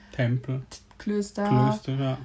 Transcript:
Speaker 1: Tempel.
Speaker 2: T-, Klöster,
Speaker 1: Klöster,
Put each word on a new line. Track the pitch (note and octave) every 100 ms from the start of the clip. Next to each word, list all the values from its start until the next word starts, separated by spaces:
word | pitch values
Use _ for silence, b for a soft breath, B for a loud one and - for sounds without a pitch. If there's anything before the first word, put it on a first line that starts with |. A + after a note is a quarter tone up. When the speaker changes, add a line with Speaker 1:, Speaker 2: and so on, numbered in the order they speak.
| B
Speaker 1:
Tempel. | - A#2+ B2 - C3 -
Speaker 2:
T-, | - - -
Klöster, | - G#3 G3+ - G3+
Speaker 1:
Klöster, | B2+ G#3+ G#3+ - C3+ C3+ C3